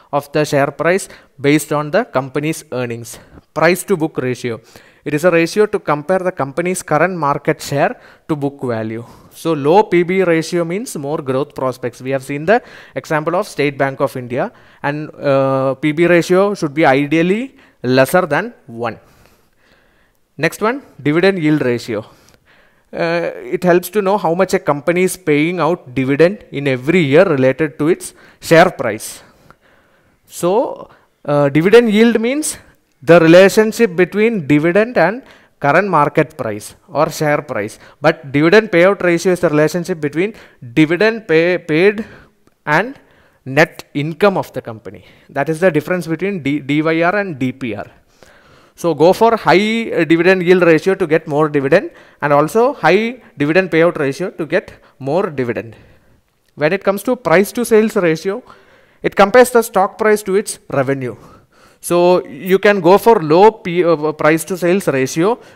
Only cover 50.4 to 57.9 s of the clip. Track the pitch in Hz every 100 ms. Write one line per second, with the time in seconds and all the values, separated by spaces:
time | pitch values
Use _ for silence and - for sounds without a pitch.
50.4 | 170 185 170 156 190 190 170 160 - 147
51.4 | 151 147 135 165 330 - - _ 143 143
52.4 | 156 220 247 285 156 185 226 254 - -
53.4 | 147 165 185 160 170 165 139 139 185 -
54.4 | 151 170 - - _ _ 131 165 202 139
55.4 | 123 101 113 104 - _ _ _ _ _
56.4 | _ - 147 190 196 196 - 247 165 165
57.4 | 202 - 233 220 220